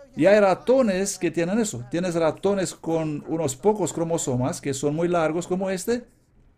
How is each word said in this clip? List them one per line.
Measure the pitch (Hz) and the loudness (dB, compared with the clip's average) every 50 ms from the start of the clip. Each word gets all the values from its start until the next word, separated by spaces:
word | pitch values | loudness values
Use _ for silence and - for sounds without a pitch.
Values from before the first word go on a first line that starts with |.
| - - - | -20 -18 -4
Y | - 147 | 2 6
hay | 185 202 214 | 6 8 8
ratones | 202 190 180 180 - - 247 269 254 214 185 180 196 196 - - | 6 4 2 2 2 2 4 4 4 2 2 0 -2 -4 -4 -2
que | - 170 | -4 -2
tienen | - 175 165 165 196 233 | 0 0 0 0 0 -2
eso. | 226 - - 117 120 - | -2 -2 -4 -10 -10 -6
Tienes | - 165 180 185 165 | -6 -4 -4 -2 0
ratones | 170 165 156 151 - - 196 202 196 185 - - | 0 0 0 0 0 0 0 0 0 -2 -4 -6
con | - - 165 165 160 160 156 151 143 139 - | -10 -6 -4 -2 -2 -2 -2 -4 -6 -6 -6
unos | 160 165 160 143 - | -4 -2 -2 -4 -4
pocos | - - 202 214 208 180 160 - | 0 0 0 2 2 -2 -4 -2
cromosomas | 170 170 165 165 156 - - 127 123 123 139 175 - | -4 -4 -2 -2 -2 -2 -2 -2 0 0 -2 -4 -4
que | - 143 135 | -6 -6 -6
son | - - 143 147 | -2 -2 -2 0
muy | 160 175 175 | 0 0 0
largos | 175 175 160 156 156 170 170 | 0 2 0 0 0 -2 -2
como | - 180 185 196 190 | -2 -4 -2 -2 -4
este. | 190 180 - - 233 247 240 _ _ _ _ _ _ _ _ _ _ | -4 -4 -2 -2 -4 -4 -4 _ _ _ _ _ _ _ _ _ _